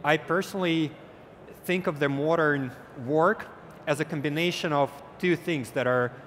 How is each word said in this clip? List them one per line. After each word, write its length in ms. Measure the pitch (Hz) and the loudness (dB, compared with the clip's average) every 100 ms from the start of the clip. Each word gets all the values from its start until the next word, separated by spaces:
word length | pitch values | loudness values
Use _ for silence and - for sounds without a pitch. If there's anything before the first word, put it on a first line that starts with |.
I 140 | 147 156 | 2 2
personally 720 | - 165 190 196 180 165 151 - - - - - - - | 2 0 0 -2 0 2 0 -4 -18 -20 -20 -20 -20 -18
think 240 | - 185 180 | -2 -2 0
of 120 | 151 | 0
the 80 | 143 | 0
modern 640 | 139 147 170 151 143 135 120 - - 120 | 2 2 4 4 2 0 -8 -16 -12 -2
work 420 | 151 170 220 - - - - - | 4 4 2 -4 -16 -20 -14 -2
as 140 | 143 | -2
a 40 | 156 | -2
combination 680 | 160 135 147 170 170 180 | -2 -2 0 0 0 0
of 200 | 147 139 - - - | 2 2 0 -18 -4
two 160 | 180 165 | 0 2
things 360 | - 160 120 | 0 -4 -2
that 160 | - 123 | -2 2
are, 240 | 127 123 - | 2 0 -4